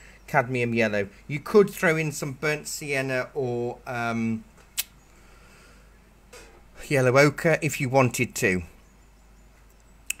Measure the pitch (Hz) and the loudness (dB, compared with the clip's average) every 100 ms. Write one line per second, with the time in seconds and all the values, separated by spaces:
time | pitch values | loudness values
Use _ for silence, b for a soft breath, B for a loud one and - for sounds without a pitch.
0 | B B - 147 123 127 120 117 110 104 | B B -2 0 0 0 0 2 2 0
1 | 98 B - 147 - 214 196 - 180 160 | -4 B -12 -10 2 4 4 2 0 0
2 | 156 - 151 131 156 147 - - 147 135 | -2 -6 -8 -4 -4 -4 -6 -12 -6 -4
3 | 135 127 123 151 127 120 120 123 - 120 | -2 -4 -4 -6 -4 -4 -6 -8 -10 -6
4 | 117 113 113 110 - - - - - - | -4 -2 -2 -4 -8 -20 -14 -12 -12 -16
5 | _ b b b b b b b b b | _ b b b b b b b b b
6 | b _ _ B B B - - - 143 | b _ _ B B B -20 -16 -2 2
7 | 127 135 143 - 170 156 160 - 131 135 | 4 6 6 4 0 0 0 -4 0 4
8 | 127 - 117 - 110 92 87 - - - | 4 2 -4 0 0 0 -2 -14 -20 -20
9 | - _ - - - _ - _ - - | -20 _ -20 -20 -20 _ -20 _ -20 -16
10 | - - | -14 -12